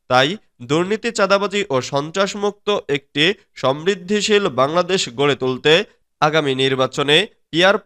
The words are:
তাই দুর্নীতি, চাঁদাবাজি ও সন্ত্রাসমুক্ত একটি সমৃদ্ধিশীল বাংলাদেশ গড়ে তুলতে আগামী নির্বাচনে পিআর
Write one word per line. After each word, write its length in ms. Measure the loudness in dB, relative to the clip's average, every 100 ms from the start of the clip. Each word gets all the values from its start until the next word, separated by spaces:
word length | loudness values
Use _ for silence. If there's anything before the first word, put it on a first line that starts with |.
| 0
তাই 180 | 2 2 -2 _ -14
দুর্নীতি, 480 | -4 -2 0 -2 -4
চাঁদাবাজি 480 | 0 2 2 0 -4 -2
ও 60 | -2
সন্ত্রাসমুক্ত 840 | -2 -4 -4 -4 -4 -2 -6 -4 -4 -4 -2
একটি 360 | -6 _ 0 0 0 _ -4
সমৃদ্ধিশীল 880 | -2 -2 -2 -4 -2 -2 2 0 0
বাংলাদেশ 480 | 0 0 0 0 -2 -4 -2
গড়ে 200 | 0 0
তুলতে 360 | -2 -2 2 2 0 _ _ -2
আগামী 320 | 0 0 0
নির্বাচনে 600 | 0 0 0 -2 -2 2 2 2 _ _
পিআর 280 | 2 2 2